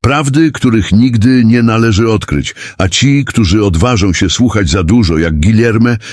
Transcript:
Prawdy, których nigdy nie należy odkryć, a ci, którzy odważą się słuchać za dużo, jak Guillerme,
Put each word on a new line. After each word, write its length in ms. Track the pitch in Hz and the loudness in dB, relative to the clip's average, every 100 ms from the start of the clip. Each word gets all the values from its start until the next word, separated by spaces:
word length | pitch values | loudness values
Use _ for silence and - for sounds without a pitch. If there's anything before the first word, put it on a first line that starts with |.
Prawdy, 500 | 117 143 139 143 160 | -2 -2 0 0 0
których 400 | - 127 113 90 | 0 -2 0 0
nigdy 540 | 104 127 117 120 127 113 | 2 2 2 2 2 2
nie 180 | 120 | 2
należy 480 | 117 113 117 101 113 | 2 2 2 2 0
odkryć, 440 | 107 - 71 - - - - | -2 -2 -4 -6 -10 -14 -6
a 100 | 90 | -4
ci, 380 | - 143 143 - | 0 0 0 -2
którzy 400 | 117 92 107 101 | -2 0 2 0
odważą 480 | 80 123 117 98 | 0 0 0 0
się 160 | 82 90 | 0 -2
słuchać 400 | - 123 107 82 | 0 -2 0 -2
za 140 | 95 | -2
dużo, 340 | 82 120 85 80 | 0 0 2 0
jak 220 | 82 76 | -2 0
Guillerme, 580 | 92 110 117 110 120 110 - | 0 2 2 2 0 -2 -8